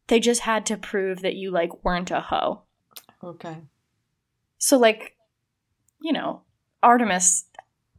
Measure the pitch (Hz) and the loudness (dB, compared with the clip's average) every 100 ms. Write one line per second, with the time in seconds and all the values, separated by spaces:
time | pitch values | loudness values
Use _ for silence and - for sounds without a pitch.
0 | - 233 226 233 226 220 214 208 - 202 | 0 2 4 0 0 -2 -2 -6 -4 -4
1 | 190 185 190 - 190 180 175 - 185 175 | -2 -4 -4 -4 -4 -2 -2 -4 -4 -2
2 | 180 165 - - - 208 _ _ _ - | -2 -4 -2 -2 -2 -4 _ _ _ -20
3 | - _ 175 170 170 160 151 _ _ _ | -20 _ -18 -14 -14 -16 -18 _ _ _
4 | _ _ _ _ _ - - 269 226 214 | _ _ _ _ _ -4 2 6 6 2
5 | - _ _ _ _ _ _ _ _ _ | -6 _ _ _ _ _ _ _ _ _
6 | 320 277 151 - _ _ _ _ 233 240 | -4 -4 -4 -8 _ _ _ _ 4 4
7 | 220 185 185 - - - - _ _ | 2 0 0 0 -4 -18 -20 _ _